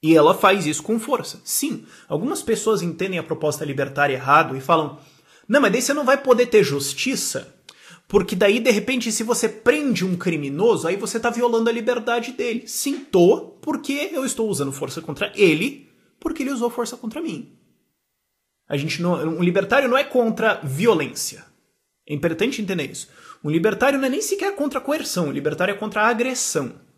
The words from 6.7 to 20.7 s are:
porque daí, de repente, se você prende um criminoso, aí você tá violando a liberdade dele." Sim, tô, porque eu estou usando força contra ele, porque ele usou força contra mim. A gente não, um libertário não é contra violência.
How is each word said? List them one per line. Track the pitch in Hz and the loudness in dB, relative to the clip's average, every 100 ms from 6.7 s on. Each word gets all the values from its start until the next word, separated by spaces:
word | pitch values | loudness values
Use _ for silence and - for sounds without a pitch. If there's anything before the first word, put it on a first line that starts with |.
| 143 139 - 254 254 - - - _ - - - - _ | 0 -4 -4 -4 -2 -4 -6 -10 _ -20 -20 -20 -20 _
porque | 202 185 185 | 2 2 2
daí, | 202 226 | 2 4
de | 233 | 2
repente, | 208 202 262 233 | 2 2 -2 -2
se | 214 | -4
você | 226 233 214 | -2 0 0
prende | - - 302 285 214 | -2 2 2 2 0
um | 185 175 | -2 -2
criminoso, | 185 160 143 139 220 208 160 | -2 -2 -4 0 2 2 0
aí | 190 | -4
você | 214 233 | -4 -2
tá | 233 | -2
violando | 233 247 233 226 | 0 0 2 0
a | |
liberdade | 233 226 247 220 240 240 | 0 -2 -2 0 -2 -4
dele." | 254 240 233 - | -6 -4 -4 -8
Sim, | - 277 311 - | -6 -4 -6 0
tô, | 190 175 277 - - | 4 6 6 0 -14
porque | - 294 - 277 339 | -6 -6 -4 -6 -4
eu | 302 262 | -4 -6
estou | - 220 | -4 -4
usando | 185 139 | -2 -4
força | 131 131 165 | -4 -8 -8
contra | 165 147 202 - | -10 -8 -8 4
ele, | 196 156 220 - - _ _ _ | 4 6 0 -6 -20 _ _ _
porque | 330 - | -8 -4
ele | 269 | -4
usou | 269 233 | -2 -4
força | 233 233 - | -4 -8 -6
contra | 226 254 | -10 -8
mim. | 330 160 117 _ _ _ _ _ _ _ _ _ _ _ _ | -8 -8 -12 _ _ _ _ _ _ _ _ _ _ _ _
A | 147 | -4
gente | 151 - | -4 -2
não, | 175 165 151 160 | -2 0 -2 0
um | |
libertário | 175 180 190 262 262 | 2 2 2 2 4
não | 254 | 2
é | |
contra | 285 254 233 - 220 196 | 2 0 0 2 0 0
violência. | 151 | -4